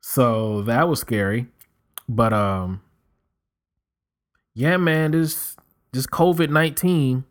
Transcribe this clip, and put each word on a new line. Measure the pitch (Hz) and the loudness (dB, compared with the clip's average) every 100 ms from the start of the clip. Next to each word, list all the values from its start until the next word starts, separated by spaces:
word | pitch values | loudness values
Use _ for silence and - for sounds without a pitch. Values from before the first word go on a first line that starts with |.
So | - - 123 113 110 104 | -6 0 2 2 -2 -4
that | 101 117 170 | -2 0 0
was | 147 | 0
scary. | - 110 98 110 123 _ _ _ _ - - | -2 -2 0 -2 -6 _ _ _ _ -20 -8
But, | 110 113 | 0 2
um, | 107 101 95 92 92 _ _ _ _ _ _ _ _ _ _ _ _ _ _ _ _ _ | 2 0 -2 -4 -8 _ _ _ _ _ _ _ _ _ _ _ _ _ _ _ _ _
yeah, | - 139 180 | -4 0 2
man, | 170 160 156 | 2 2 2
this, | 160 160 - - - _ _ _ | 2 0 -4 -10 -16 _ _ _
this | 127 131 | -6 -6
covid | - 175 165 160 | 2 2 4 2
nineteen. | 151 160 156 180 175 135 127 131 | 2 0 0 0 2 2 0 -4